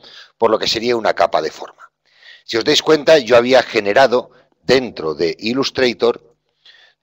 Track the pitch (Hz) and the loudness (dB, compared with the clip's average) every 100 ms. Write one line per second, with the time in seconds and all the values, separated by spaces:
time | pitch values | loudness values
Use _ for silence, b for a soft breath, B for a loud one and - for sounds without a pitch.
0 | B B B _ 113 107 95 113 117 120 | B B B _ -2 0 -2 -4 -4 -2
1 | 98 - 85 82 78 - - _ - _ | -2 -2 -2 -2 -6 -10 -18 _ -20 _
2 | b b b b - 113 113 143 - 156 | b b b b -8 -4 -2 -2 2 2
3 | 139 160 113 120 123 127 - 113 101 110 | 4 2 4 2 4 2 2 -2 0 2
4 | 135 123 - b b _ - 131 120 - | 2 0 -4 b b _ 0 0 0 -6
5 | 78 73 82 80 107 127 135 - 127 113 | -8 -4 -4 -4 -6 -4 -4 -2 -2 0
6 | 117 120 _ _ _ _ b b b _ | -2 -2 _ _ _ _ b b b _